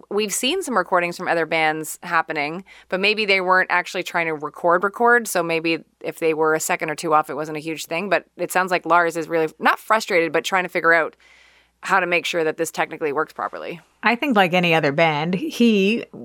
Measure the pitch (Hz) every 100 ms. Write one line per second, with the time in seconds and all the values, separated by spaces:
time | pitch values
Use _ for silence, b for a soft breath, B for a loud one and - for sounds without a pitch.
0 | - 208 214 - 254 370 349 226 175 185
1 | 175 170 175 170 160 165 156 156 156 -
2 | 175 170 160 156 147 165 - B B 185
3 | 202 202 208 196 185 185 180 175 175 190
4 | 175 180 165 156 147 - 175 175 196 202
5 | 233 240 220 185 170 165 165 160 - _
6 | - 156 160 156 156 160 - 175 165 151
7 | 170 151 156 143 156 156 156 151 - 165
8 | 196 165 - - 175 185 185 175 165 170
9 | 170 165 160 165 156 - 156 170 - 220
10 | - 190 165 160 - 190 180 175 160 165
11 | 151 - b b b b b _ - 190
12 | 175 175 139 175 156 151 165 - 165 156
13 | 156 139 156 - 101 87 80 165 - _
14 | 214 233 302 214 185 180 175 160 151 143
15 | 165 147 165 185 320 - 240 214 190 233
16 | - -